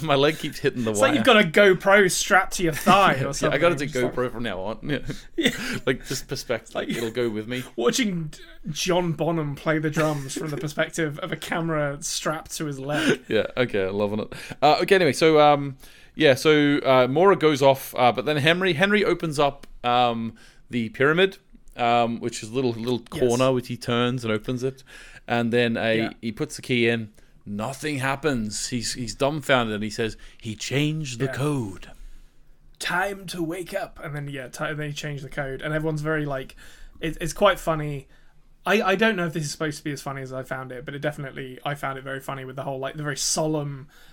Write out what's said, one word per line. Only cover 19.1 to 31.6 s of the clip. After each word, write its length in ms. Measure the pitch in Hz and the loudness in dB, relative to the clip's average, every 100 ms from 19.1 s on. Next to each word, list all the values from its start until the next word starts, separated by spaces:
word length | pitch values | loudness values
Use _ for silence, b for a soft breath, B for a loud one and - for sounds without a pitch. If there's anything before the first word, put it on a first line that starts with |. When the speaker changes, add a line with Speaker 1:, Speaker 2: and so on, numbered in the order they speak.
| 175 165 143 | 0 -2 2
Speaker 1:
up, 280 | 143 135 - - | 0 0 -16 -6
um, 520 | 123 123 120 117 113 110 B B - | 0 4 4 2 -6 -10 B B -8
the 220 | 120 110 | -4 -4
pyramid, 480 | 107 139 165 190 - _ - - - | 2 2 4 2 0 _ -20 -18 -2
um, 420 | 120 120 113 117 | 2 4 2 -2
which 220 | 120 - | -6 -8
is 80 | 107 | -6
a 40 | |
little, 180 | 123 127 | -2 -2
little 300 | 110 117 120 - | -2 -4 -4 -4
Speaker 2:
Yes. 60 | 160 127 | 0 2
Speaker 1:
corner 260 | 120 131 | 4 4
which 160 | 127 123 | 2 -2
he 100 | 123 | -8
turns 440 | - 120 123 127 | -2 0 2 -2
and 80 | 117 | -2
opens 300 | 107 - 127 | -4 -2 -4
it. 220 | 131 135 - B B B - | -4 -6 -20 B B B -4
And 240 | 120 117 | 0 2
then 280 | 120 120 113 | 2 2 2
a, 180 | 113 113 | 2 0
Speaker 2:
Yeah. 140 | 110 - | 0 -6
Speaker 1:
he 100 | 117 | -10
puts 260 | 107 151 - | -6 -8 -8
the 60 | |
key 260 | - 123 117 | -2 2 4
in. 220 | 117 107 - b b | 2 -4 -14 b b
Nothing 540 | 98 101 117 135 151 139 | -10 -6 -6 -6 -6 -4
happens. 720 | 135 139 160 123 104 - - | -2 -2 -2 -2 -4 -6 -6
He's, 240 | 120 - | -6 -6
he's 220 | - 113 104 | -6 -8 -2
dumbfounded, 580 | 139 156 131 131 113 | -2 -2 2 2 2
and 80 | 104 | -2
he 80 | 107 | -6
says, 260 | 110 113 - B B | -4 -6 -6 B B
"He 140 | 117 | -12
changed 640 | 104 - 131 151 156 143 120 | -10 -4 -2 -2 -4 -8 -4
the 60 | |
Speaker 2:
Yeah. 80 | 135 | -4
Speaker 1:
code." 580 | 127 147 143 | -2 -4 -2